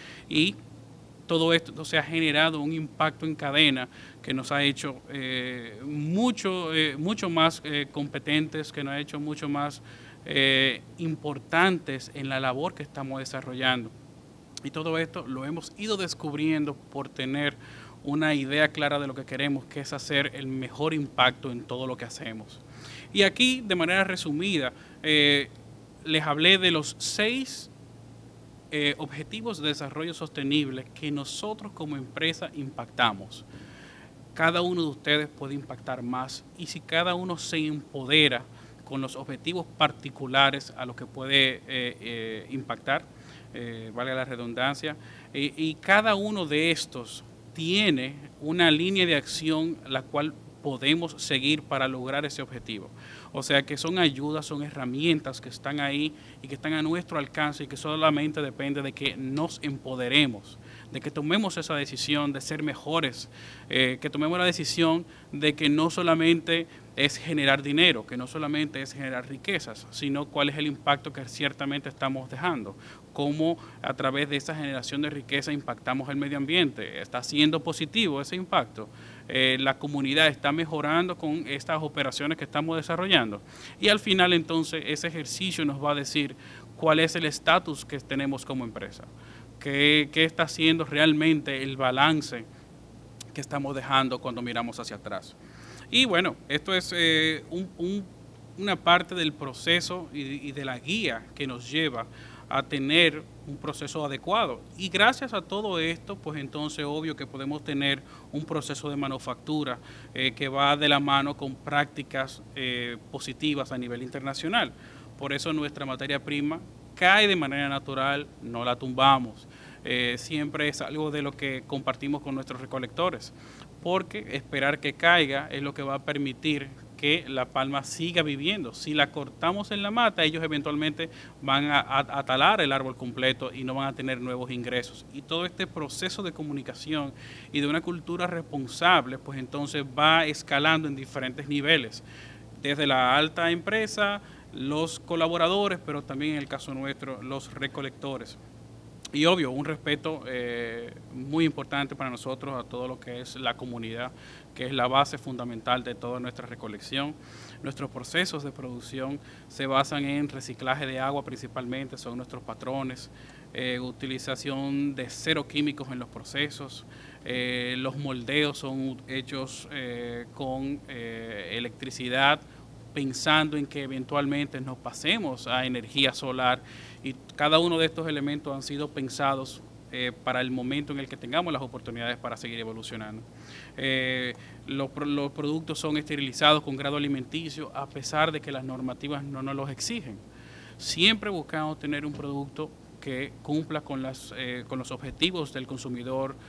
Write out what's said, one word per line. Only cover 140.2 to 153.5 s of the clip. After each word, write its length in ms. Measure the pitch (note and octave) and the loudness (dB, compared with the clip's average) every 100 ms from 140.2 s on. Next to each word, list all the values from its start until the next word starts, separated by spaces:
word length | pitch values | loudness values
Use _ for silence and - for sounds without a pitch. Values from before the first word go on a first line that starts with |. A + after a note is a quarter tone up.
escalando 640 | D#3 D3 - C#3 D3+ D#3+ D#3 | 6 -2 -2 2 4 4 2
en 80 | C3+ | -4
diferentes 500 | C3 C#3+ B2+ B2 C#3+ | -6 -6 -6 -6 -4
niveles, 560 | C#3+ C#3+ D#3+ A2+ - - - - - - - | 0 4 4 2 -8 -14 -16 -16 -18 -18 -8
desde 240 | C#3+ C#3+ C#3+ | -4 0 4
la 320 | C3 B2+ C#3 | 6 6 6
alta 320 | D#3 D#3+ E3+ | 4 2 0
empresa, 720 | E3+ E3+ A3 G#3+ G#3 G3+ G#3 - - - | 0 0 0 0 0 0 0 -8 -20 -14
los 440 | - C3 D3+ E3 - | -8 -2 0 -2 -4
colaboradores, 800 | - E3 E3 E3+ E3 G3 G3+ F3 | -4 0 2 4 4 4 2 0
pero 180 | - D3 | -4 -6
también 340 | - C3+ D3+ D3+ | -6 -4 -2 -2
en 20 | |
el 100 | C#3 | -4
caso 240 | C#3 - | -8 -6
nuestro, 500 | C3+ C3+ C3+ C3+ B2+ | -6 -6 -6 -8 -10
los 300 | B2+ C3+ - | -8 -8 -8
recolectores. 880 | B2+ C3+ C#3 C3+ B2+ C#3 C3 A2 - - - - - - - - | -6 -6 -4 -8 -8 -8 -8 -10 -16 -20 -20 -20 -20 -20 -18 -6
Y 140 | D3 D#3 | 2 4
obvio, 260 | F3+ C3+ | 4 2
un 120 | C3 | -2
respeto, 600 | D3 D3+ D3+ D3 D#3+ D#3 B2 | -4 -4 -2 -2 -2 -6 -6
eh, 640 | B2+ A#2+ A#2+ A#2 A#2 A#2 - - | -6 -4 -4 -6 -8 -10 -14 -14
muy 320 | C3 C3+ D#3 | -10 -2 2
importante 500 | D#3+ - C3+ C#3+ C#3 | 2 2 -4 -2 -4
para 160 | C#3+ C3+ | -4 -6
nosotros 480 | A#2+ C3 C3 C#3 C3 | -6 -8 -6 -6 -6
a 100 | A2+ | -6
todo 200 | B2+ B2+ | -6 -6
lo 100 | B2 | -8
que 220 | - B2 | -10 -12
es 160 | B2+ B2+ | -10 -2
la 200 | B2+ | 0